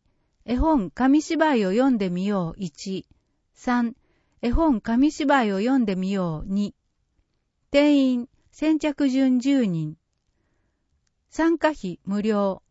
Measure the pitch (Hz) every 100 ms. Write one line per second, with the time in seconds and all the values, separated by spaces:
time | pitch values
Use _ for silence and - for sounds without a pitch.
0 | _ _ _ _ - 247 302 302 185 -
1 | 262 294 - 320 311 254 190 208 269 240
2 | 196 175 196 202 170 - 185 - 196 190
3 | - _ _ _ _ _ - 240 233 -
4 | _ _ _ _ 233 254 330 226 - 233
5 | 294 - 285 285 220 190 226 269 220 185
6 | 185 196 175 156 - 196 208 - _ _
7 | _ _ _ _ _ _ _ 285 294 285
8 | 262 247 240 _ _ - 311 311 302 285
9 | 285 262 269 254 254 277 220 165 151 156
10 | _ _ _ _ _ _ _ _ _ _
11 | _ _ _ - 320 330 311 302 190 170
12 | - 202 214 208 202 185 _